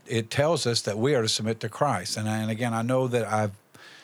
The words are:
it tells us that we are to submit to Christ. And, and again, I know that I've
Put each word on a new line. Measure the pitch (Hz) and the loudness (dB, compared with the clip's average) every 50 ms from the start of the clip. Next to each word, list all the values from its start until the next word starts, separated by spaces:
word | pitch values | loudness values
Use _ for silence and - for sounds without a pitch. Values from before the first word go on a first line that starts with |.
| - | -8
it | - 120 117 113 - | -4 -2 -2 -2 0
tells | - 143 143 160 170 135 - | 0 2 2 2 2 2 2
us | 120 117 - | 0 0 0
that | - 110 101 | 0 -2 0
we | 110 110 143 151 | 2 2 2 4
are | 120 | 2
to | 110 107 | 2 2
submit | - - 110 113 110 - | 0 0 0 -2 -2 -2
to | - 110 | -6 -8
Christ. | - - 147 143 117 92 92 - - | -2 0 0 2 2 0 -2 -4 -4
And, | 110 107 | -4 -2
and | 107 110 110 110 110 | -2 -2 -2 -2 -2
again, | 110 107 123 120 113 | -2 -2 -2 -2 0
I | 113 | -2
know | 113 120 131 131 131 | 0 0 2 2 2
that | 123 120 120 110 | 2 0 0 0
I've | 101 107 107 107 104 98 - _ _ - - - - - - | 0 0 0 0 0 -2 -8 _ _ -20 -20 -20 -20 -20 -20